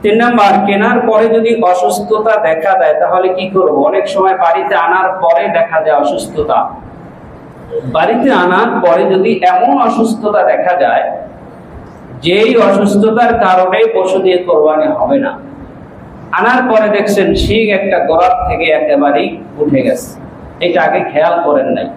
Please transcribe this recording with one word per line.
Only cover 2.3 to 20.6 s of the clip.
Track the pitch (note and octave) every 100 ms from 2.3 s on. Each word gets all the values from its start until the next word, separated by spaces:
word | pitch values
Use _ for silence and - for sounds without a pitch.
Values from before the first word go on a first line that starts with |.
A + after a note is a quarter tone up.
| G#3+ E3
দেখা | D#3+ F#3 F#3+
দেয়, | D#3+ D3+
তাহলে | E3 F3+ F#3 F#3
কি | F#3 F#3
করব? | F3+ - D4+
অনেক | F#4+ -
সময় | - F#4+ F#4+ A3
বাড়িতে | G#4 F#4+ F3+ F3
আনার | F#3+ F#3+ -
পরে | E3+ E3+ G3+ F3
দেখা | E3+ D#3+ D#3
যায় | D3
অসুস্থতা। | C#3+ - - D#3 D3 A#2 - - - - - - - - - - - - C3 D#3
বাড়িতে | - A#3 C4+ G#3
আনার | F3+ F#3 A#3 -
পরে | F3+ E3+ F#3+
যদি | F#3+ A3+ G3 F3+
এমন | F#3 - F4+ A3+
অসুস্থতা | - A3+ - G#3 G#3 -
দেখা | F3 F3+ F3
যায়, | B2 B2 - - - - - - - - - - - - E3
যেই | G3 A3+ A#3 G3
অসুস্থতার | G3+ G3+ G3+ A3 A3 A#3+ A#3 F#3+
কারণে | F#3 F#3 G#3 A3+ F#3
পশু | F#3 F#3+ F#3+
দিয়ে | F3 F3
কোরবানি | D#3 D3+ D#3 C#3+ C#3
হবে | B2+ C#3 C#3
না, | - - - - - - - - - - E3
আনার | G#3+ B3+ B3
পরে | A3 G#3+ G#3
দেখছেন | G3+ G3+ F3 E3
শিং | - G#3 G#3 F#3+
একটা | G3 F3+ -
গোড়ার | D#3+ F3+ F3+ -
থেকে | - E3 D3+
একেবারেই | D3+ C#3+ C#3+ - - - - C#3+
উঠে | D3 C3+ A#2+
গেছে, | - - - - - - -